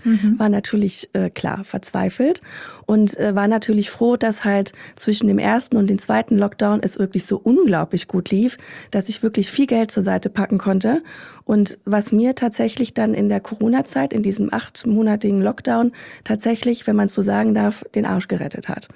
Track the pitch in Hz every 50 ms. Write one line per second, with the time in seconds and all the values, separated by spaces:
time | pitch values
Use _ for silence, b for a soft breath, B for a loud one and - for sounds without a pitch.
0 | - 233 226 208 196 208 220 - 220 214 202 202 202 - - 208 202 190 - -
1 | - - - 190 185 175 - - - 190 - 196 196 - - 190 - - - 190
2 | 190 190 - - 247 285 359 - B B B B B B B B B B 214 214
3 | 214 202 - - - 208 196 202 202 202 226 220 214 - 220 208 202 - - -
4 | 233 233 240 240 - 226 208 - - 208 202 202 196 190 - B B B B B
5 | - - 214 208 - 208 196 202 202 202 214 240 254 - - 220 202 196 202 196
6 | - - 220 220 233 - 240 202 202 202 - - 208 202 208 214 - 190 - -
7 | 202 185 - 185 - - 202 190 - 220 247 349 381 254 185 160 165 - - 170
8 | - - - 185 180 - - 190 220 254 - - B B B B B B B 202
9 | 190 - 214 - - 226 220 - 196 - - - 277 262 240 233 226 208 - 220
10 | 185 185 185 185 - - - - 196 - - 190 - 196 190 190 185 214 254 330
11 | 320 B B B B B B B B B 220 208 208 - - - - - 202 208
12 | 208 - - 208 226 254 262 - 254 233 214 - 226 226 220 - 247 226 - -
13 | 220 214 220 208 208 208 208 196 202 - 220 - 214 226 240 262 277 - - 269
14 | 262 277 - 220 208 202 196 214 202 - - 226 - - - - - 240 208 214
15 | 226 214 208 208 208 208 202 196 190 208 - - - 254 233 226 240 240 - B
16 | B B B B B - 214 214 - 233 233 220 - 247 240 233 - - 208 208
17 | 202 196 - - 196 202 202 208 - 220 214 214 208 208 208 - - - - 208
18 | 208 - 190 185 185 - 190 180 - 143 - - - - - - - - B